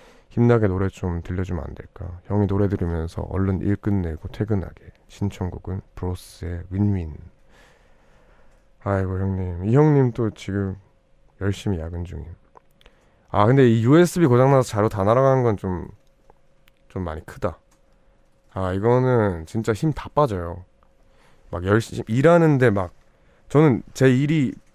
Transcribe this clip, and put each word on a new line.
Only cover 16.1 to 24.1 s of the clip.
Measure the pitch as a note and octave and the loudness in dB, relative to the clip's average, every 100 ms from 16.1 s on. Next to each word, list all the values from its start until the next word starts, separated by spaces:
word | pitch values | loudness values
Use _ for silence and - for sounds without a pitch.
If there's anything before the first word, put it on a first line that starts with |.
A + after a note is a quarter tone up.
| _ _ _ _ _ _ _ _ | _ _ _ _ _ _ _ _
좀 | G2 | -10
많이 | F2 D#2 - | -8 -10 -14
크다. | - G2+ D#2+ _ _ _ _ _ _ _ _ _ | -8 -8 -8 _ _ _ _ _ _ _ _ _
아, | - F#2 | -6 -4
이거는 | F#2+ G#2+ B2 B2+ B2 G#2 F2 D#2+ | -2 2 2 2 2 0 -2 -8
진짜 | A2+ A2+ | -6 -4
힘 | G#2+ D#3+ | -2 -2
다 | C#3 - | -4 -6
빠져요. | - D3 F#2+ E2+ F2 F2+ _ _ _ _ _ _ _ _ | -2 -2 -2 -8 -12 -18 _ _ _ _ _ _ _ _
막 | E2+ F2+ | -6 2
열심히 | A2 A2 - G#2+ | 2 2 -6 -4
일하는데 | A2+ D3 F3 D#3+ C#3 B2 | 2 6 6 6 4 4
막, | G2+ F2+ - _ _ _ _ - | 2 -4 -10 _ _ _ _ -2
저는 | C#3 D#3 A2 - | 4 4 4 -2
제 | - C3 | 2 4